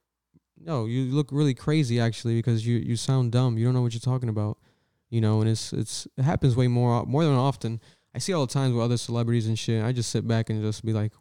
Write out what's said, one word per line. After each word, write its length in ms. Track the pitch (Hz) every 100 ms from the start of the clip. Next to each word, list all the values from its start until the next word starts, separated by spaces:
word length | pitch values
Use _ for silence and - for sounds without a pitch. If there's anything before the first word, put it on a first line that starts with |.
| _ _ _ _ _ _
"No, 260 | 160 143 110
you 160 | 123 127
look 160 | 143 147
really 220 | 139 147
crazy, 460 | 123 - 156 127 120
actually, 360 | 117 110 120 117
because 280 | 120 113 117
you, 120 | 117
you 180 | - 117
sound 360 | - 131 120
dumb. 240 | 120 127 110
You 60 | 120
don't 100 | 127
know 80 |
what 100 | 120
you're 60 | 113
talking 300 | 127 127 123
about." 280 | 107 104 - _ _ _ _ _
You 100 | 117
know, 200 | 110 107
and 80 | 110
it's, 240 | 110 -
it's, 340 | 110 110 - - -
it 60 |
happens 320 | 131 - 139 117
way 120 | 123
more, 380 | 120 123 120 -
more 180 | 135
than 100 | 165 131
often. 440 | 135 131 113 113 - _ _ -
I 20 |
see 160 | -
all 140 | 175 -
the 40 |
times 220 | 139 135
with 80 | 120
other 140 | 117 120
celebrities 480 | - 117 117 117 110
and 120 | 110
shit. 240 | - 113
I 80 | 110
just 180 | 123 110
sit 180 | 117 110
back 220 | 113 113
and 100 | 110
just 200 | 107 104
be 80 | 113
like, 200 | 110 104 -